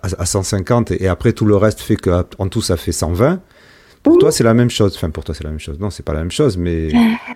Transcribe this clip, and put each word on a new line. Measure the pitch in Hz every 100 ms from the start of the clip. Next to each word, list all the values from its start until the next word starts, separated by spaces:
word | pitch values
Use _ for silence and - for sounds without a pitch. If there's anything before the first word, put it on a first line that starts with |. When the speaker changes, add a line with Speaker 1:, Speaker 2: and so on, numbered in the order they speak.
Speaker 1:
à | 92 92 87
cent | 101
cinquante | 92 101 92 120 110
et, | 87
et | 92
après | 85 120
tout | 110 107
le | 101
reste | 107 -
fait | - 107
que, | 95 87 90 -
en | 95
tout, | 113
ça | - 87
fait | -
cent | - 82
vingt, | 87 131 180 - _ _ _ _ _
pour | - 349
Speaker 2:
Mhm. |
Speaker 1:
toi, | 247
c'est | -
la | 113
même | 113 123
chose. | - 101 -
Enfin, | 85
pour | 82
toi, | 78
c'est | 80 78
la |
même | 78
chose. | - 76
Non, | 101
c'est | -
pas | -
la | 78
même | 85
chose, | - 147 92
mais | 87 82 80 233 226 226 -